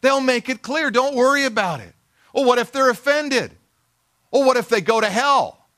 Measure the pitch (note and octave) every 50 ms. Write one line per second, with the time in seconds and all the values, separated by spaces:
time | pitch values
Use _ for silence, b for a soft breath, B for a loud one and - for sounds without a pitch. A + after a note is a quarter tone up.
0 | - C4 C#4 C#4 C4+ B3+ B3+ A#3+ - - C4 A3 _ - C4+ D#4 D#4+ C#4 G#3 A#3+
1 | C4 C#4 C#4+ B3 B3 C4 C#4 C#4+ C#4 C4 A3 A3 G#3 F#3 D#3+ C3+ G#2 E2+ - _
2 | _ b b b b b b - C#4 B3 B3 A#3+ A#3 - - C#4 C4 B3+ A#3+ -
3 | - C#4 C#4+ D4 D4+ D4 C4+ A#3+ E3+ G2+ - _ _ _ _ _ _ _ _ _
4 | _ _ _ _ _ _ - B3+ C#4 C4 B3+ B3 A#3 - A#3 G#3+ E3+ F3 A3+ A3+
5 | A3 G#3 F#3 A3 C4 C#4+ C#4 C4 C#3+ F2+ - _ _ _ _